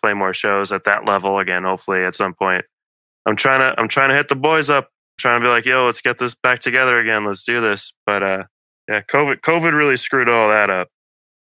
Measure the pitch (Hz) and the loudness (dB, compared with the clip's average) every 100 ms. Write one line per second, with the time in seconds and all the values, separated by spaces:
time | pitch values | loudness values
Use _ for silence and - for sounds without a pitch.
0 | 107 101 95 92 107 98 98 98 101 104 | -2 0 -2 -2 -2 0 -2 -4 -2 -2
1 | 104 98 98 98 92 90 92 95 - 95 | 0 0 0 -2 0 -2 -2 -4 -2 -2
2 | 92 - 98 87 95 92 - _ _ _ | -2 -2 -4 -2 -2 -2 -4 _ _ _
3 | _ _ 110 104 135 131 131 117 110 143 | _ _ -4 0 2 2 2 0 -2 2
4 | 135 139 143 135 147 160 139 143 135 _ | 2 2 0 0 0 2 2 0 -2 _
5 | _ - 127 120 120 117 127 131 123 117 | _ -6 0 2 2 2 2 2 2 0
6 | 127 120 123 - 127 123 131 127 131 120 | -4 -2 -4 -2 -2 -2 -2 0 2 2
7 | 113 107 104 98 - 120 113 101 - - | 2 0 -2 -4 -4 -2 0 -2 -8 -10
8 | - 101 98 95 95 _ _ _ - 107 | -4 -2 -2 -4 -8 _ _ _ -8 -6
9 | - 139 147 131 - 165 165 151 147 131 | -2 0 0 -2 0 0 2 2 2 0
10 | - 135 120 117 107 107 101 92 90 _ | -2 0 2 2 4 2 2 0 -6 _
11 | _ _ _ _ | _ _ _ _